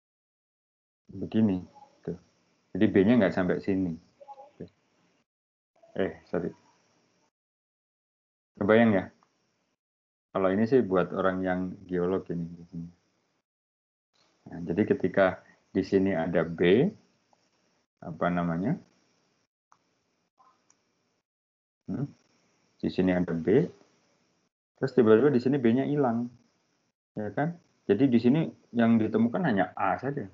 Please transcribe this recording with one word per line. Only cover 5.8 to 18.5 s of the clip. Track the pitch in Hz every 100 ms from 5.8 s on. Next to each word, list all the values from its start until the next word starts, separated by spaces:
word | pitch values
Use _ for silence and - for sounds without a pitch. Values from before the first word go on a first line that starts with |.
| _ -
Eh, | 90 82 -
sorry. | 85 87 - _ _ _ _ _ _ _ _ _ _ _ _ _ _ _ _ _ _ _ -
Kebayang | 101 110 113
ya? | 98 90 _ _ _ _ _ _ _ _ _ _ _ _
Kalau | 98 95
ini | 98 113
sih | 131 98
buat | 92 85
orang | 92 95 92
yang | 92 90 92 - 90
geolog | 90 87 95 -
ini. | 85 85 85 85 85 85 _ _ _ _ _ _ _ _ _ _ _ _ _ _ _ -
Nah, | 82
jadi | 85 90 107
ketika | 101 92 98 95 90 _ _ _
di | 98
sini | 95 98 95
ada | 82 82 85 82
B, | 82 90 107 185 - _ _ _ _ _ _ _ _ _ _ 87
apa | 80 85
namanya? | 87 87